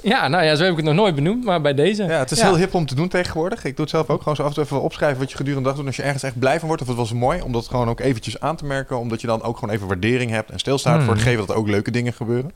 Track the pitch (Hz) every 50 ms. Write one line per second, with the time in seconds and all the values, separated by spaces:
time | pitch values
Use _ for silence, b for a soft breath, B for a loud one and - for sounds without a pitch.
0 | - 202 - - 160 131 147 185 165 156 156 143 175 190 175 151 156 156 147 175
1 | 220 196 160 139 139 175 220 247 247 208 180 170 147 147 139 135 143 185 214 202
2 | 208 160 160 156 131 - 156 143 214 196 185 160 185 185 - 180 160 127 123 135
3 | 170 185 - 180 175 - - 165 160 190 233 - - 143 131 - 156 - - 160
4 | 151 - 151 180 - 151 151 139 143 147 143 156 147 - 143 131 120 156 - -
5 | 170 151 135 127 139 131 - - 147 139 143 135 127 135 135 147 143 139 120 -
6 | 139 139 143 135 135 135 120 120 123 131 151 165 165 156 160 - - 117 123 117
7 | 120 107 117 120 120 131 165 180 - 127 123 117 113 - 127 123 120 117 117 -
8 | - 135 135 110 - 113 110 - - 143 160 - 151 143 139 135 131 - 135 120
9 | 117 120 113 113 - 117 113 110 - 113 117 - - 107 107 110 101 92 98 87
10 | 92 113 127 123 123 117 110 110 - - - 90 - 123 135 143 - 131 160 165
11 | 139 113 110 104 113 123 123 110 101 92 98 107 110 104 101 101 107 - 113 120
12 | 120 123 117 - 120 107 117 123 131 - B